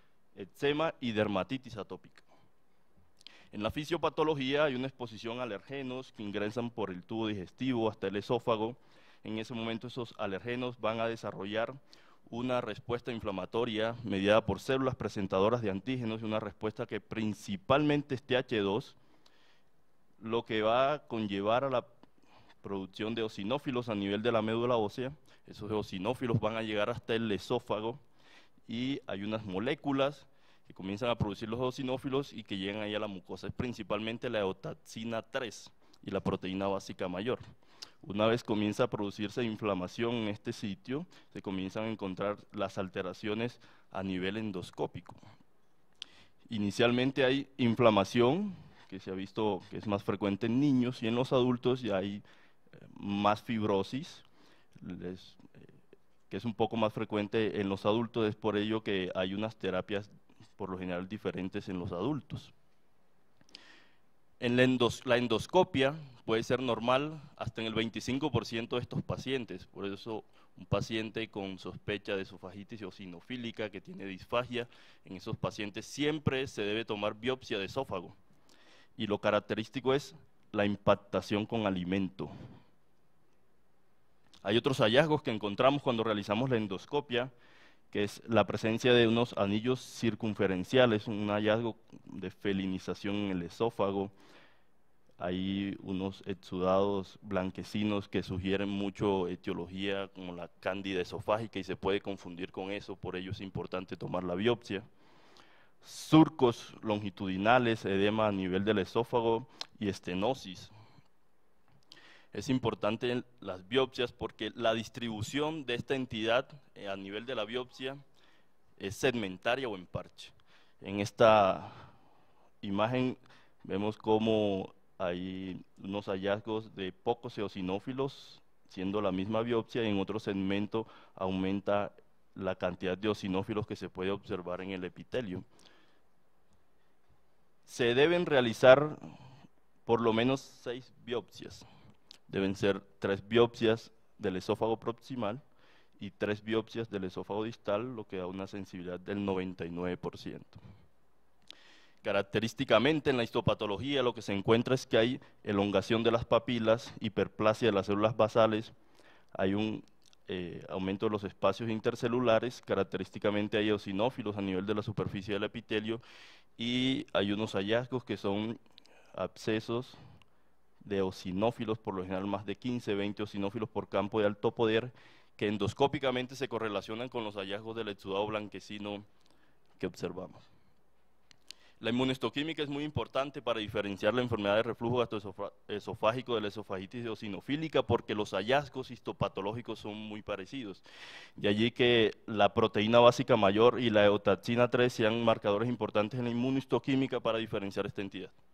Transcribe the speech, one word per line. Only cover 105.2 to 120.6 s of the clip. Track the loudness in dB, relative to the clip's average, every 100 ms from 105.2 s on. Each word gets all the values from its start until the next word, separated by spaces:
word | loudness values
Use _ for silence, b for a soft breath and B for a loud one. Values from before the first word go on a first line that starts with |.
| b b b b b b
Surcos | -20 -16 6 8 8 6 2 2 -6 -8
longitudinales, | -2 -2 -2 -6 -4 2 6 6 6 0
edema | 0 2 2 4 2
a |
nivel | 2 0 0
del | 2 2
esófago | 2 0 0 2 2 0 -2 B B -6
y | -4
estenosis. | -4 -4 -2 0 -2 -6 -14 -16 B B B B -20 -20 -20 -20 -20 -20 -20 -20 B B B B -8
Es | -2
importante | 0 0 0 0 0 0
en | -2 -4 -12
las | -12 -10 -2
biopsias | 2 2 0 -4
porque | -4 -8 -6 -8
la | -2 0
distribución | 0 -2 -8 -6 -6 -4 -2 -2 -4
de | -4
esta | -6 -2
entidad, | -4 -4 -2 2 2 0 -10 -20
eh, | -12 -8
a |
nivel | -8 -8 -8
de | -6
la | -6 -4
biopsia | -6 -8 -10 -10 -10 -16 -20 b b b b -20 -10
es | -10
segmentaria | 0 0 0 -2 -4 -2 0 -2
o |
en | -8 -8
parche. | -10 -12 -16 -20 -20 b b